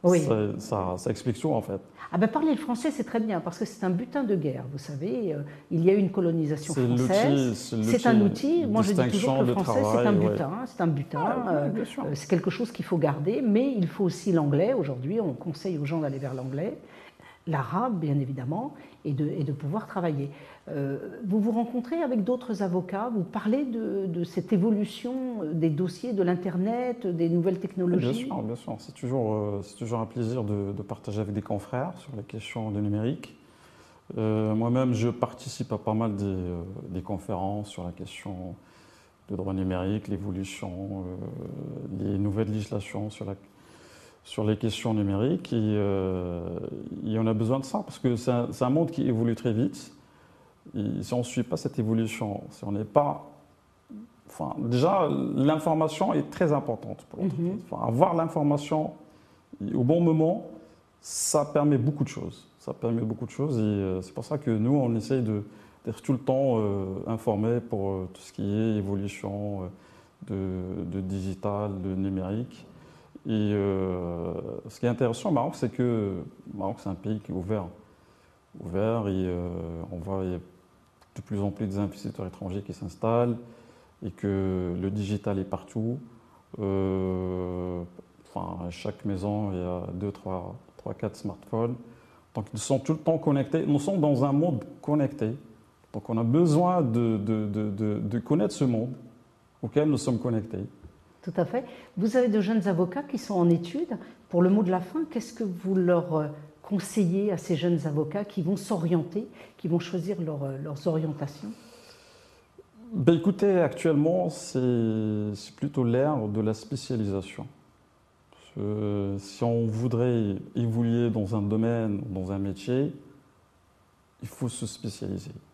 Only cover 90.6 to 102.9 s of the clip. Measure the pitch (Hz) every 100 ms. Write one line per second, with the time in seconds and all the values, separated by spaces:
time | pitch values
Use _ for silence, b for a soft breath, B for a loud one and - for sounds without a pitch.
90.6 | - - - - 107 - - - - 113
91.6 | 120 123 B B B B B - 104 113
92.6 | - 135 - 156 - 160 160 139 135 160
93.6 | - 143 170 196 151 135 139 139 175 127
94.6 | - - - 151 135 - 110 127 - -
95.6 | _ _ _ 110 - 113 113 147 175 147
96.6 | 175 180 135 113 117 110 101 110 107 101
97.6 | 107 98 107 104 113 113 - 151 202 -
98.6 | 131 113 123 135 - - - _ _ _
99.6 | 110 147 151 135 - 117 127 113 107 95
100.6 | 101 - - - _ _ - 170 175 247
101.6 | 247 B B - 214 254 247 214 190 226
102.6 | 185 175 180